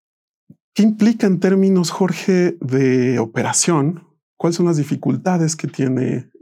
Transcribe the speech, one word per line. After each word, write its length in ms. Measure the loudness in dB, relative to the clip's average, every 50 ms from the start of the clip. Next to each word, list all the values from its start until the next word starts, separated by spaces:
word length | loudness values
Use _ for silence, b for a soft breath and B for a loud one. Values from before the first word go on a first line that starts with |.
| _ _ _ _ _ _ _ _ _ _ -20 _ _ _ 0
¿Qué 80 | 2 2
implica 460 | 2 2 2 2 2 2 2 0 0
en 100 | 0 2
términos, 540 | 2 2 2 4 4 4 2 2 0 0 -2
Jorge, 640 | -2 -2 -2 -2 -4 -2 0 2 2 2 0 -2 -4
de 600 | -6 -2 0 2 2 2 2 2 2 0 0 0
operación? 880 | -2 -4 -4 -4 -4 -2 -2 -2 0 0 2 2 0 -2 -4 -6 -12 _ _ _ _ _ _
¿Cuáles 200 | -4 -2 -2 0
son 100 | 0 0
las 100 | 0 0
dificultades 800 | 0 -2 -4 -4 -4 -2 -4 -4 -2 -2 -2 0 0 0 -2 -2
que 120 | -4 -8 -8
tiene, 600 | -6 -4 -4 -2 -2 -2 -2 -4 -4 -6 -8 -12 _ -12